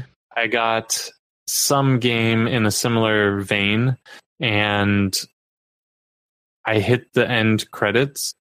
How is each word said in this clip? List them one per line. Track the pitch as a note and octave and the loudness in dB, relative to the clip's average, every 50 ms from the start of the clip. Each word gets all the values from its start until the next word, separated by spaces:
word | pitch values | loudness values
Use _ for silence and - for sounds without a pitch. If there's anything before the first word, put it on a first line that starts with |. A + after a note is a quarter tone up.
| B2+ - _ _ _ _ - | -10 -12 _ _ _ _ -6
I | A#2 A#2 | -4 -4
got | A2 A#2+ A#2+ A#2 A2+ A2+ A2+ A2 - - - - - - _ _ _ _ _ - | -2 -2 -2 0 0 0 -2 -2 -4 -8 -8 -8 -12 -16 _ _ _ _ _ -12
some | - - - - - C#3+ C#3 C#3 C3+ C3 A#2+ | -8 -6 -4 0 0 2 2 2 2 2 2
game | A#2+ B2 A#2 A2+ A2+ A2+ A#2 A2+ A2+ | 2 0 0 0 0 2 2 0 0
in | A#2+ C3 A#2 G#2+ | 0 0 0 0
a | G#2 | 0
similar | - - - A#2+ A#2 A2+ A2+ A2 G#2+ G#2+ G#2 G2+ G2+ G2+ | 0 0 -2 0 0 0 2 2 2 2 2 2 0 -2
vein, | G2 - G#2+ G2+ G2+ G2+ G#2+ A2+ B2 C3 B2+ - _ - - - _ _ _ - | -2 -2 -2 0 0 0 0 0 0 -2 -2 -4 _ -20 -20 -20 _ _ _ -6
and | C#3+ A2+ G#2 G#2 G#2 G#2 G#2 G2+ G2+ G2+ G2+ G2+ G2 F#2+ - - - - _ _ _ _ _ _ _ _ _ _ _ _ _ _ _ _ _ _ _ _ _ _ _ _ _ _ - | -4 -2 0 0 0 0 0 0 2 2 2 2 0 0 -2 -6 -8 -10 _ _ _ _ _ _ _ _ _ _ _ _ _ _ _ _ _ _ _ _ _ _ _ _ _ _ -4
I | A2+ A2 G#2+ | -2 0 0
hit | F#2+ A2 B2 A#2+ - _ - | 2 2 0 0 -2 _ 0
the | B2+ A2+ - | 0 0 2
end | A#2+ A2+ A2 A2 A2 G#2 - - | 2 2 2 2 2 0 -2 -6
credits, | - - A2 G2+ G2+ A#2+ C#3 C#3 - - - - - _ | -6 -2 -2 0 2 2 0 0 -4 -8 -8 -10 -10 _